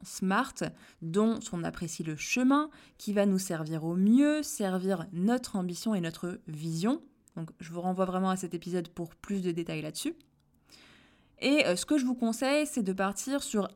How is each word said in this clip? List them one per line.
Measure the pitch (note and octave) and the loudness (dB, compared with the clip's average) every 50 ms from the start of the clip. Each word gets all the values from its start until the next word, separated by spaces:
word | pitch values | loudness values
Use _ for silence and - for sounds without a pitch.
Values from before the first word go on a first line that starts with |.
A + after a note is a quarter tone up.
| - | -14
smart, | - - - F#3+ F#3 F#3+ G#3+ C4 - - - F3 D#3+ - - - - - - E3 | -12 -8 -4 0 0 2 2 0 -2 -4 -6 -6 -6 -6 -10 -18 -20 -18 -12 -8
dont | E3 E3 G3+ G#3+ A3+ A3+ - - - - | -2 2 2 4 2 2 0 -4 -8 -6
on | E3+ E3 | -4 -4
apprécie | E3+ E3 - F3+ D#3+ - - E3+ | -4 -6 -6 -8 -8 -6 -6 -6
le | D#3+ D#3 | -6 -6
chemin, | C#3+ - - - B3 B3+ C4 C#4 D4 D4+ D4+ - - - - _ | -6 -4 -2 0 2 4 4 4 4 2 0 -6 -16 -20 -20 _
qui | - - G#3+ G3+ | -12 -6 -2 2
va | G#3 G3+ | 4 4
nous | G3+ F#3+ F#3+ | 4 4 2
servir | F#3 - F3+ D#3 D#3+ D3+ D#3+ D#3+ D#3 | 0 -2 -4 -4 -4 -4 -4 -2 -2
au | E3 E3+ | 0 2
mieux, | F#3 F#3+ G#3 A#3 C4 C#4+ D4 D4+ D4+ D4 | 4 6 8 8 8 8 6 4 2 -2
servir | - - - G#3 F#3+ F#3 F#3 F3+ F#3+ G3 E3+ D#3+ - - | -4 -4 -2 -2 0 0 0 0 0 0 -2 -2 -6 -2
notre | E3+ F3+ G#3+ A#3+ B3+ B3 - - | 0 2 2 2 2 0 -4 -4
ambition | G3 F3+ F3+ F3 E3 - A3+ G#3+ | -4 -2 -4 -4 -4 -2 -2 0
et | F#3+ | 0
notre | E3+ E3 D#3+ - - F3 F#3 - - | -2 -2 -4 -6 -6 -6 -8 -8 -10
vision. | - D#3 D3 D#3+ E3 D#3+ D#3+ F3+ A3+ C#4+ E4+ - - _ _ _ _ - | -12 -10 -8 -6 -4 -2 0 0 0 0 -2 -4 -12 _ _ _ _ -12
Donc | E3+ E3 D#3+ - - | -10 -10 -10 -12 -16
je | E3 D#3+ E3 | -14 -12 -8
vous | F3 | -4
renvoie | E3+ F#3 F#3 F#3 F#3+ | -2 -2 0 0 0
vraiment | F#3 F3+ F#3 F#3+ F#3+ | 0 0 0 2 2
à | F#3 | 0
cet | F#3 F#3 E3+ F3+ | 0 -2 -6 -6
épisode | E3+ - F3 F3 F3+ E3 - | -6 -6 -2 -2 -2 -2 -4
pour | - - E3+ D#3+ - | -6 -8 -10 -10 -10
plus | _ - - G3+ G3 F3+ | _ -8 -4 -4 -2 0
de | F3+ | -2
détails | E3+ E3+ E3 E3+ D#3+ D#3 D3+ | -2 -2 -4 -4 -4 -6 -6
là-dessus. | D#3 D#3+ - - D4 E4+ - - _ _ _ _ _ _ _ _ _ - - - - - - _ _ _ _ _ _ _ - | -8 -8 -6 -6 -6 -6 -8 -14 _ _ _ _ _ _ _ _ _ -20 -20 -20 -20 -20 -20 _ _ _ _ _ _ _ -2
Et, | - B3+ C#4+ D4+ - | 2 4 4 6 6
euh, | D#3+ F3+ | 4 4
ce | F3+ - | 2 2
que | - D4+ D4+ | 2 2 2
je | B3+ | 2
vous | B3+ B3 | 2 0
conseille, | A#3+ A#3 A3+ A3+ - C#4 C4 C#4+ D4+ D4+ | 0 0 -2 0 0 0 2 2 2 0
c'est | D4 - B3+ G#3 | 0 -2 -2 0
de | F#3 F#3+ | 0 0
partir | F#3+ - G3 G3+ - - C4 C4+ C#4+ - | 0 0 -2 -2 -4 -4 -2 -2 -2 -2
sur | - - G#3+ F#3+ - - | -2 -2 -2 -2 -2 -4